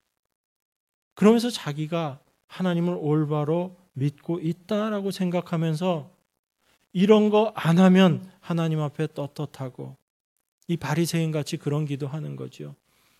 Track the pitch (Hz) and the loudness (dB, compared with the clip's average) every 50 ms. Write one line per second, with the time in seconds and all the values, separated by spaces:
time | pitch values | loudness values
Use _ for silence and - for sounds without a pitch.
0 | _ _ _ _ _ _ _ _ _ _ _ _ _ _ _ _ _ _ _ _ | _ _ _ _ _ _ _ _ _ _ _ _ _ _ _ _ _ _ _ _
1 | _ _ _ - 190 214 233 233 226 247 233 - - 147 143 151 156 151 170 170 | _ _ _ 4 6 6 6 6 2 -2 -6 -8 -8 -8 -6 -6 -6 -6 -4 -4
2 | 160 147 135 147 _ _ _ _ _ _ - - 185 185 175 170 170 175 180 180 | -4 -6 -8 -12 _ _ _ _ _ _ -8 -4 -2 -2 0 0 0 -2 -2 -2
3 | 156 147 151 156 156 143 151 151 147 143 160 175 180 185 - _ _ _ _ 127 | -2 0 2 2 0 0 -2 -2 -2 -2 -2 -2 -4 -6 -10 _ _ _ _ -4
4 | 135 147 - - _ - 170 175 156 160 170 - _ - 220 208 214 220 214 202 | -4 -4 -4 -6 _ -6 -6 -4 -4 -4 -4 -6 _ -6 -4 -4 -2 -2 -4 -4
5 | 196 196 185 - 185 175 175 175 170 - 180 160 165 160 156 151 175 190 175 151 | -4 -6 -4 -4 -4 -2 -2 -4 -4 -4 -4 -2 -2 -2 -2 -2 -2 -2 -2 -4
6 | 135 - _ _ _ _ _ _ _ _ _ _ _ _ _ _ _ _ - 180 | -6 -12 _ _ _ _ _ _ _ _ _ _ _ _ _ _ _ _ 0 0
7 | 196 202 214 208 214 214 208 214 220 220 - - - 160 165 180 190 185 185 185 | 4 6 6 6 6 4 4 2 2 2 -2 -2 2 4 6 8 8 8 8 8
8 | 190 175 147 127 - - - _ _ - 175 170 165 160 156 156 151 143 - - | 8 6 4 2 -4 -12 -20 _ _ -4 -2 -2 0 -2 -2 -2 -2 -4 -4 -4
9 | 156 156 - - 143 139 - - 151 143 - - 139 127 123 - 135 131 135 _ | -6 -6 -4 -8 -8 -8 -8 -10 -10 -10 -10 -12 -12 -12 -10 -12 -14 -14 -16 _
10 | _ _ _ _ _ _ _ _ _ _ _ _ _ - 170 156 - - 151 165 | _ _ _ _ _ _ _ _ _ _ _ _ _ -6 -6 -4 -4 -4 -2 -2
11 | 170 156 - 165 165 160 156 151 139 - - 151 - 147 143 151 156 139 143 131 | -2 -2 -2 -2 -2 -2 -4 -4 -6 -6 -8 -6 -4 -4 -2 -2 -2 -4 -6 -8
12 | 147 135 147 156 147 147 139 135 131 123 - - 147 147 143 _ _ _ _ _ | -8 -8 -8 -10 -10 -10 -12 -12 -12 -14 -14 -16 -16 -16 -16 _ _ _ _ _
13 | _ _ _ | _ _ _